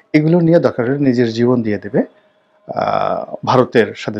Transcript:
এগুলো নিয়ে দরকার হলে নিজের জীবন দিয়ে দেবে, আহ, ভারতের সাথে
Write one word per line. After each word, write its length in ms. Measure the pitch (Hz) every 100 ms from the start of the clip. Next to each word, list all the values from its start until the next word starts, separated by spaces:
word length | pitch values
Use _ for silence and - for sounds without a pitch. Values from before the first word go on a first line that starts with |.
| _
এগুলো 240 | 151 156 175
নিয়ে 200 | 165 170
দরকার 240 | 127 - 117
হলে 140 | 143 139
নিজের 200 | 120 117 110
জীবন 200 | 120 123 110
দিয়ে 140 | 101
দেবে, 180 | 107 160
আহ, 1300 | - _ _ _ _ _ - - 104 101 101 92 - - -
ভারতের 420 | 123 117 123 101 104
সাথে 240 | -